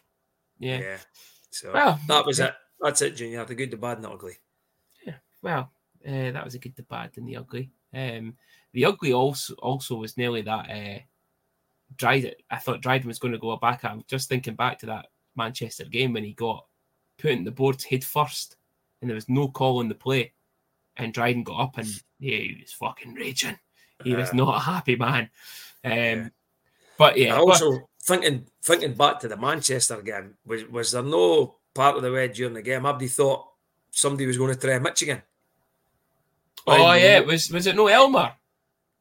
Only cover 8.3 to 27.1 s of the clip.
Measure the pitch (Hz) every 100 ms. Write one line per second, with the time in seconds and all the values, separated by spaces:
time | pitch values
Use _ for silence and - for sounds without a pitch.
8.3 | 127 _ _ _ 120 156 196 151 123 139
9.3 | 135 - - 120 135 - 117 113 - 123
10.3 | 117 104 110 92 104 104 101 - _ _
11.3 | _ _ _ _ _ _ - 120 139 120
12.3 | - _ 120 - 120 127 135 127 113 127
13.3 | 113 113 110 117 123 113 107 - 135 -
14.3 | 127 123 107 123 113 110 107 - _ _
15.3 | - 113 127 113 - - 113 127 113 107
16.3 | 104 117 110 - _ _ _ _ _ 156
17.3 | 123 90 127 135 135 - 131 - 151 143
18.3 | - - _ _ _ _ _ 127 110 110
19.3 | 131 139 - 131 123 113 - 131 135 117
20.3 | _ _ _ _ _ _ - 113 117 117
21.3 | 120 110 85 135 - 110 101 - _ 135
22.3 | 107 110 - - - 113 - 120 120 -
23.3 | 131 - - _ _ _ - 123 123 120
24.3 | 123 139 107 143 180 - 117 120 131 113
25.3 | _ - - - - 123 117 117 113 113
26.3 | - _ _ _ _ _ - 151